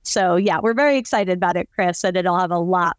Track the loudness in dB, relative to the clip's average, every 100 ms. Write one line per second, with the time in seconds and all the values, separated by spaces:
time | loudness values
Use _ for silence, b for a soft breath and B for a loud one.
0 | -6 -2 2 2 2 0 0 2 2 2
1 | 0 -2 0 0 0 -2 -4 -2 -2 0
2 | -2 0 0 0 0 -2 0 0 0